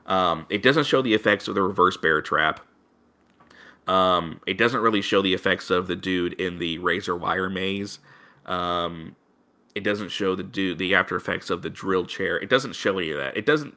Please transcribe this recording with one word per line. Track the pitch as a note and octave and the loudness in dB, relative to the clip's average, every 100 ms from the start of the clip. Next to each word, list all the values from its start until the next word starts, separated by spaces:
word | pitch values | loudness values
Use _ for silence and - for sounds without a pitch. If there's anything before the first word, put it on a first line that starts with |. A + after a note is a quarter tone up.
| - | -2
Um, | F#2+ F2+ D#2+ D#2+ | 2 2 0 -2
it | G2+ | 0
doesn't | A#2+ D3+ | 2 2
show | C#3 C3+ | 2 2
the | B2+ G#2+ | 4 2
effects | G#2+ G#2 - | 4 2 0
of | G2 | 0
the | |
reverse | F#2+ - F2+ - | 0 4 2 4
bear | E2 D#2 | 2 2
trap. | - D2+ D#2 - - _ _ _ _ _ _ _ _ - - - - | 2 0 0 -2 -10 _ _ _ _ _ _ _ _ -20 -20 -12 0
Um, | F#2+ F#2 F2 E2 - - | 4 6 4 0 -8 -6
it | G2 | 2
doesn't | A#2 B2 | 2 4
really | A2+ G#2 | 2 2
show | - G2+ | 2 2
the | G2 | 2
effects | F2+ G2 F2+ - | 2 2 0 0
of | F2+ F2+ | -2 0
the | F2+ | -4
dude | F#2+ F#2 F2 | -2 -2 -2
in | E2+ F2+ F2 | -2 -6 -4
the | F2 E2 | -6 -2
razor | F2 F2+ F#2+ F2 | -2 -2 -2 -4
wire | F2+ F2+ F#2+ | -2 -2 -2
maze. | F#2 F#2+ G2 G2+ - _ - - _ - | -2 -4 -4 -6 -10 _ -20 -20 _ -8
Um, | F2+ F2 F2 E2+ E2+ E2 - _ _ _ _ _ | -4 -2 -2 -4 -6 -14 -18 _ _ _ _ _
it | G#2 | -6
doesn't | G#2 G#2 F#2 | -2 -2 -4
show | - F#2+ F#2 | -2 -2 -2
the | |
dude, | F#2+ G2 F#2+ E2 | -4 -4 -2 -2
the | F#2 | 2
after | F#2+ - F2+ | 2 2 -2
effects | - E2+ - | -4 -6 -4
of | F2+ | -4
the | E2 | -4
drill | - F#2+ F#2 F2 | -8 0 0 0
chair. | - F2+ E2+ | -4 -4 -2
It | G2+ | 0
doesn't | C3 C3+ - | 0 0 -4
show | G#2 F#2+ | -2 0
any | D#2+ | -2
of | D2 | -4
that. | C2+ G#2 | -4 -2
It | G#2+ | 0
doesn't | D3+ C#3+ | 0 -2